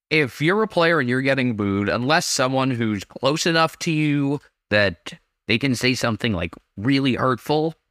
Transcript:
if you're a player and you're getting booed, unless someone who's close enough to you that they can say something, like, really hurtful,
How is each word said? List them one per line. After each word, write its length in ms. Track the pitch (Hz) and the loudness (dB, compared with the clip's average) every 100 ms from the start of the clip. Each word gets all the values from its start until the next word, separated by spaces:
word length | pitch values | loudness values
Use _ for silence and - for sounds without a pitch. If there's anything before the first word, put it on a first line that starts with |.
| - | -2
if 320 | 156 131 - | 0 0 0
you're 220 | 151 208 | 0 2
a 40 | 214 | 0
player 320 | 175 165 165 | 2 2 2
and 80 | 123 | 2
you're 140 | 127 | 0
getting 340 | 135 135 123 107 | 0 0 0 0
booed, 320 | 101 98 101 | 0 0 0
unless 380 | 101 127 165 - | 0 0 0 0
someone 460 | - 131 131 131 | -2 0 0 0
who's 340 | 120 113 104 - | 0 -2 -2 -6
close 400 | - 135 156 180 | -4 -2 0 0
enough 340 | 165 160 - | 2 0 -2
to 120 | 175 | -4
you 500 | 156 151 143 139 143 - _ - | 0 0 0 -2 -4 -8 _ 0
that 420 | 104 98 87 - - _ _ - | 2 2 0 -12 -20 _ _ -2
they 100 | 117 | 0
can 160 | 139 | 0
say 200 | 117 127 | 0 0
something, 400 | 120 120 107 120 | 0 -2 -2 -2
like, 200 | 90 87 - _ - | -2 -4 -10 _ -6
really 400 | 117 139 135 117 | 0 0 2 0
hurtful, 600 | 127 120 - 151 160 - _ | 0 -2 -2 0 -2 -6 _